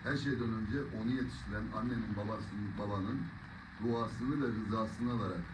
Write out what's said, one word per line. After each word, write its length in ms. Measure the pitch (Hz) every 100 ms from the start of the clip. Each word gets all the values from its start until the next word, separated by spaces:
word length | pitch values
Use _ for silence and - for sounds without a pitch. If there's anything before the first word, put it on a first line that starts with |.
Her 140 | 120 135
şeyden 360 | 135 120 117 110
önce 200 | 104 135 139 110
onu 140 | 113
yetiştiren 540 | 131 127 - 101 104 110 110
annenin, 360 | 120 117 104 101
babasının, 500 | 101 110 104 101 104 95
babanın 400 | 101 98 98 131 170 - - - - -
duasını 500 | 113 117 110 - 123 151
ve 60 | 127
rızasını 640 | 107 104 110 110 - 120
alarak 340 | 120 98 87 82